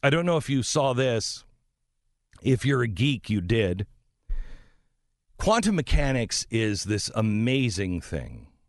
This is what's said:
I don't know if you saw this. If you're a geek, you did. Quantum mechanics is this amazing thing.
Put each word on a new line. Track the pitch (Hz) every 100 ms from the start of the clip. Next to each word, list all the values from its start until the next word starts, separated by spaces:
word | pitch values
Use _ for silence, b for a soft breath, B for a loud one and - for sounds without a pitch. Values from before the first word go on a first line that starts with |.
I | 139
don't | 156
know | 175 165
if | 135
you | 139
saw | 113 156 135
this. | 123 131 113 - - - _ _ _ _ _ _ _ _ -
If | - 131
you're | 135 135
a | 120
geek, | 90 139 127 -
you | 107
did. | 87 113 98 90 - - _ _ _ b b b b b b _ _ _ _ -
Quantum | - 226 208
mechanics | 190 135 - 143 131 110 - -
is | 113 110 104
this | 101 104 -
amazing | - 110 104 117 135 123 95 95 87
thing. | - 76 58 57 - _